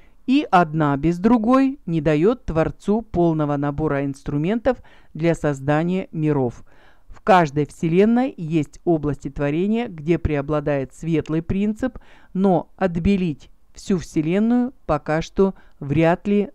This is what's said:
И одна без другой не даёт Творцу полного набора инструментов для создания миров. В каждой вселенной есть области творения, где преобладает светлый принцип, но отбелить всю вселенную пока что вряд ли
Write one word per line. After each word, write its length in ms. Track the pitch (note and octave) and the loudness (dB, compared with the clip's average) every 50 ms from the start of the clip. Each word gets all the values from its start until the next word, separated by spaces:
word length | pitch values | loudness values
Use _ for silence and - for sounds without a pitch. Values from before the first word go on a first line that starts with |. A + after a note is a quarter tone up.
| - - - - - | -20 -20 -20 -10 -2
И 200 | B3 C4 D4 - - | 0 0 0 2 4
одна 480 | F#3+ F3+ F3 D3+ D3+ D#3+ D3+ D3 C#3 | 4 2 4 2 0 0 0 0 0
без 220 | C#3 D3 E3 F3 F3 | 0 0 -2 0 2
другой 600 | F#3 A#3 B3 A3+ G#3 A#3+ B3+ C4+ C4+ C4+ C#4 - - | 2 2 2 2 4 2 2 2 2 0 -2 -6 -6
не 160 | F3+ E3 D#3+ | -4 -4 0
даёт 440 | D3 E3 D3+ D3+ E3+ A3 B3 - - | 0 2 2 4 2 2 2 0 -4
Творцу 580 | - D#3+ D#3+ D#3 D3+ - - - G3 G#3 A#3 A3 | -4 -2 0 0 -2 -4 -6 -2 -2 -2 -2 -4
полного 540 | - - F3 F3 E3 D#3+ D#3 D3+ D3 D3 | -4 0 0 2 2 2 0 0 -2 -2
набора 480 | C#3+ C#3+ C#3+ C#3+ D3 D#3+ D3+ C#3+ C#3 C#3+ | -2 -2 -4 -4 -2 -2 -2 -2 -2 -2
инструментов 760 | C#3 C3+ - - D3 C#3+ D3 D#3 F#3 A3+ A#3 - B3+ A#3+ - - - - - - - - | -4 -6 -8 -8 -6 -4 -2 -2 -2 -2 -2 -2 -2 -2 -2 -8 -20 -20 -20 -20 -16 -8
для 220 | D3+ E3 E3+ D#3+ | -2 0 0 0
создания 720 | - - D3 C#3+ C3+ C3+ D3 D3 D#3 E3+ F3 F#3 F#3+ - - | 0 -2 -2 -4 -2 -2 0 0 0 0 0 -2 -4 -4 -6
миров. 520 | - E3 D3+ D3+ D3 C#3 B2+ A#2 - - - - - - - - - - - | -6 -2 0 0 0 0 0 -2 -4 -8 -16 -20 -20 -20 -20 -20 -20 -20 -20
В 140 | - - - | -20 -20 -4
каждой 440 | - - F#3+ F3+ E3 C#3 C#3 D3+ C#3+ | 2 4 6 6 4 4 0 -2 -4
вселенной 680 | - - - F3 E3 E3+ F#3 G#3 A3+ A#3 A#3+ C4 C#4+ - | -4 -4 -4 -2 2 4 4 4 4 4 2 0 -2 -4
есть 460 | - E3 D3+ E3 D#3 C#3+ - - - - | -8 -6 -2 -2 -2 -2 -2 -8 -6 -2
области 440 | F3 E3 D#3 C#3+ D3 C3+ - - C3+ | 0 0 0 0 -4 -4 -6 -8 -10
творения, 580 | - D3 C#3+ C#3+ D3+ E3+ F#3+ G#3 A3 A#3 A#3+ | -6 -4 -2 -2 0 0 0 0 0 -2 -2
где 300 | A3+ E3+ D#3 C#3+ E3+ E3+ | -6 -10 -6 -2 -2 0
преобладает 760 | D3+ - D#3 D3 C#3+ C#3 D3 D3+ D3+ C#3+ D3+ C#3+ C#3 C3 - - | 0 0 -2 -2 -4 -2 -2 -4 -2 -2 -2 -2 -2 -4 -6 -10
светлый 480 | - D#3 E3 E3 D3+ - - D#3 E3 | -10 -4 -2 -2 -2 -2 -2 -4 -4
принцип, 580 | E3 - F#3+ G3 G#3 G#3+ G#3+ - B3+ B3 - - - - - - - - - | -4 -4 -2 -2 -2 -2 -2 -4 -6 -6 -6 -10 -16 -20 -20 -20 -20 -8 -2
но 380 | F#3 G3 G3 F3 D3 - - - | 0 2 2 2 2 0 -4 -4
отбелить 760 | - F#3+ F#3 E3 F3 E3 G3 G3+ F#3 F3+ E3 C3+ - - - - _ - - - | -4 -4 -2 -2 0 0 2 2 2 0 -2 -4 -6 -12 -20 -20 _ -20 -20 -20
всю 260 | - - - G3 D#3+ | -12 -4 -2 -2 -2
вселенную 760 | - - - D#3+ D3+ D#3+ F3+ G3+ A3 A#3 B3 B3 A#3+ C4 - - - | -2 -4 -4 -2 0 0 0 0 2 2 2 0 0 -2 -6 -10 -4
пока 360 | - D3+ C#3+ - D#3 D3+ E3 | -2 -2 -2 -2 -2 -2 -2
что 320 | - - - F#3 F#3+ F#3+ - - - - - - | -4 -4 0 0 2 2 0 -6 -14 -20 -16 -12
вряд 480 | D3 C3+ C#3+ D#3+ D#3+ E3 F3+ - - | -6 -2 2 2 4 4 2 2 0
ли 240 | G3+ G3+ G#3 G3 - | 0 0 0 0 -2